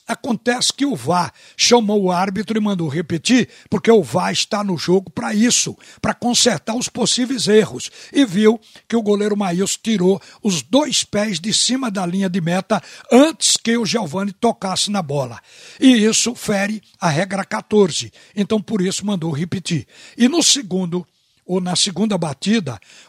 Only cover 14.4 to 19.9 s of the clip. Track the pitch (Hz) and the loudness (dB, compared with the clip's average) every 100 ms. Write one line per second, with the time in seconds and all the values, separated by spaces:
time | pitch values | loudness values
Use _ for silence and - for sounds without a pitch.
14.4 | 233 - 190 175 196 202 147 143 123 113 | -2 0 -4 -4 -2 -4 -4 -4 -6 -10
15.4 | - - - - 269 240 214 - 233 247 | -20 -20 -20 4 6 6 4 2 -2 -4
16.4 | - 202 202 214 _ - 175 147 190 196 | -4 -2 -2 -6 _ -4 -2 0 -2 -4
17.4 | 190 214 - 208 185 - 117 - - 208 | -6 -8 0 2 4 0 -8 -14 -12 -6
18.4 | 202 220 - 214 185 - 202 190 165 143 | -2 -2 -2 -2 -2 -2 -4 -4 -4 -4
19.4 | 170 190 - 160 - | -4 -6 -4 -4 -6